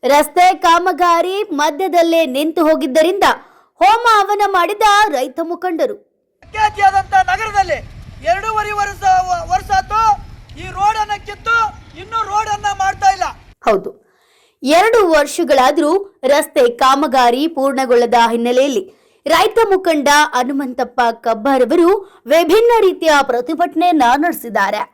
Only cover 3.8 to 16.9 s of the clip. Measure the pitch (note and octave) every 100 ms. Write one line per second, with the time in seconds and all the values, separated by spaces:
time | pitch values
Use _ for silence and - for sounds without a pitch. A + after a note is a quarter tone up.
3.8 | F4+ A4+ A#4+ A4 G4 G4+ G4+ F#4+ E4+ G#4
4.8 | A4+ G#4 G#4+ C#4+ C4 C4 E4 E4+ F#4 E4
5.8 | C4+ G#3 _ _ _ _ - G#4+ G#4+ G#4
6.8 | G4 G4 F#4+ G4 F#4 F#4+ A4 G#4 F#4 C4+
7.8 | - - - - C#4 F#4 G#4+ G#4+ G#4 G#4
8.8 | G4+ F#4+ F#4+ F#4 F#4 F4 E4 F#4 F#4 F#4+
9.8 | F#4+ G#4+ A4+ G4+ - - - C#4+ F#4 F4+
10.8 | G4+ A4 G#4 G#4 - - A#4+ A#4+ A4 -
11.8 | - D4+ G4 A4+ G#4 G#4 A4 G#4 G#4 G4
12.8 | F#4+ F#4+ G4 F#4+ D#4+ - - _ - G3+
13.8 | F#3 - _ _ _ _ _ _ B3+ D#4+
14.8 | G#4+ A4+ F#4+ D#4 C#4+ - D4 C#4 B3+ D4
15.8 | D4+ F#4 - _ C4 C#4+ D4+ - A#3+ A#3+
16.8 | C4